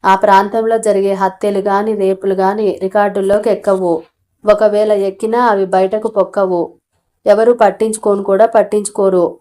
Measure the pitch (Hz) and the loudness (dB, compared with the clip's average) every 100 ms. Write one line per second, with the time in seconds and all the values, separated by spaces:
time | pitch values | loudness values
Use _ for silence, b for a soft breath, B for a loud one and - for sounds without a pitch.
0 | 202 190 208 190 202 226 220 226 220 196 | 2 2 4 2 2 -2 -2 -2 0 0
1 | 196 196 190 185 208 196 196 196 214 208 | 0 -2 -2 -2 -4 -2 -2 -2 -2 -2
2 | 190 190 196 185 190 208 208 - 190 208 | -2 -2 -2 0 -2 0 -2 -2 -4 0
3 | 202 196 196 208 220 208 214 190 180 160 | 0 -2 0 0 0 -2 0 0 0 -4
4 | - _ _ _ 208 208 214 208 214 202 | -6 _ _ _ 0 2 2 0 0 0
5 | 196 190 220 233 247 202 185 185 190 220 | -2 -4 -4 0 0 0 0 0 0 -2
6 | 214 214 185 202 190 180 160 _ _ _ | -4 -2 -2 -2 -2 -2 -4 _ _ _
7 | _ _ - 208 226 240 208 190 220 220 | _ _ 0 4 4 4 2 2 -4 -2
8 | 208 202 196 196 226 226 196 208 196 - | -2 -2 0 2 2 2 0 -2 -4 -2
9 | 196 185 170 - | 0 2 -2 -4